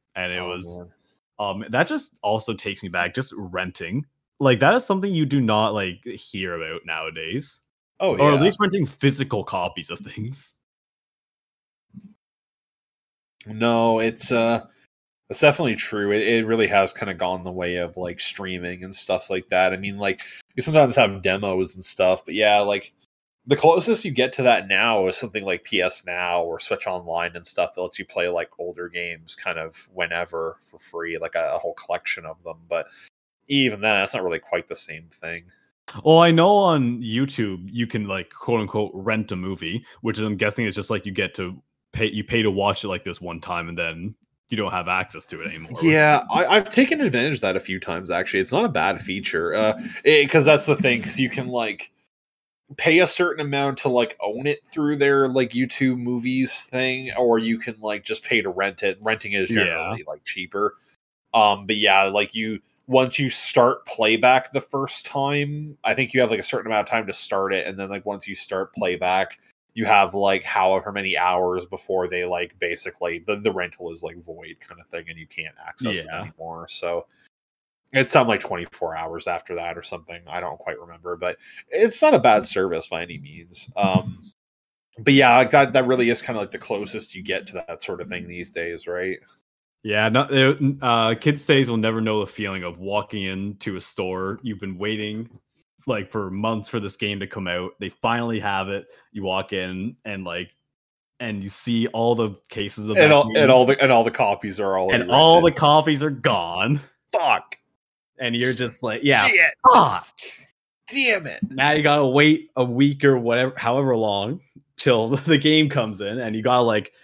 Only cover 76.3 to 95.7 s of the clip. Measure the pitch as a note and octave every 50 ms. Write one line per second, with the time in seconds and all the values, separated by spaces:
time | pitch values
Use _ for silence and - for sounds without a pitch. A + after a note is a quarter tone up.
76.3 | - - E2 E2 E2 E2 E2+ - - - F2+ E2+ E2+ E2+ - _ _ _ _ _
77.3 | _ _ _ _ _ _ _ _ _ _ _ _ - C3+ C3+ - - D3 B2 A#2
78.3 | A2 - - - G2 F2 E2+ - - - F2+ E2 D#2+ D#2+ E2 E2 E2+ E2 - F#2
79.3 | E2+ E2 - - F2 E2+ E2 E2+ E2 E2+ - - F2+ E2 E2 - E2+ E2+ F2 D#2
80.3 | E2 F2+ F2+ D#2+ - - - F2 F2 F2 E2+ E2+ E2+ E2 E2+ F2 F2 E2 F2+ F2
81.3 | F2 - _ - - - - - C#3+ F3 A3 A3 - - D#4 D4+ C#4 D3 A#2 A#2+
82.3 | G#2+ G#2+ - - - F#2+ F#2+ F#2 E2+ D#2+ - - - E2 E2+ F2 E2 D2 C#2+ C#2+
83.3 | D#2 E2 E2+ F2 F#2+ - - - - F#2+ G2+ F#2+ F#2 F#2 - - - - - -
84.3 | _ _ _ _ _ _ _ _ _ _ _ _ _ A#2 A2 C#3+ C#3 C3+ C3 A#2+
85.3 | A#2+ B2+ B2+ B2+ - C#3+ C#3 B2 A#2 C3 B2+ B2 C3 B2+ A#2+ A#2 A#2+ - - -
86.3 | A#2 G#2+ G2+ G2 - - - - A2 G2+ G#2 F#2+ - G#2 - - - F#2 G#2 G2+
87.3 | F#2 F#2+ G2 - F#2+ F2+ - - E2+ - - - F#2 E2+ F2 F#2+ F#2 F2 F2 F2
88.3 | F2 F2 F2 - - E2+ E2+ E2+ E2+ E2 - E2+ F2 F2+ F2+ F#2 F2+ - _ _
89.3 | _ _ _ _ _ _ _ _ _ _ - G#2+ G#2 G#2+ A2+ A2 A2+ C3 C#3+ C3+
90.3 | C#3 C3+ C3 C3+ C#3+ C#3+ C#3+ C3+ C#3 C#3 C3+ B2 A#2 A2+ A2+ A2+ A2+ - - D3+
91.3 | D3 C#3+ - - C#3+ C3+ C3 A#2+ A#2 A2 A2 A2+ A2+ A2+ A2 A2 G#2+ G#2+ G2 -
92.3 | - - G#2 G2 F#2+ F#2 F2+ F2 E2 E2+ F#2+ G2 G2+ G#2 F#2+ - A2 G#2 G2 F#2+
93.3 | F#2+ F#2+ G2 G#2 G2 - - G#2+ F#2+ F2+ - - - - F#2+ F#2 F#2 F#2 F#2+ F#2+
94.3 | A2 - C3 A#2 G#2+ F#2+ G2+ F#2+ F#2 F2 G2+ G#2+ A2 G#2+ G#2+ G#2+ G#2+ A2 A2+ A#2
95.3 | - - _ _ _ _ _ _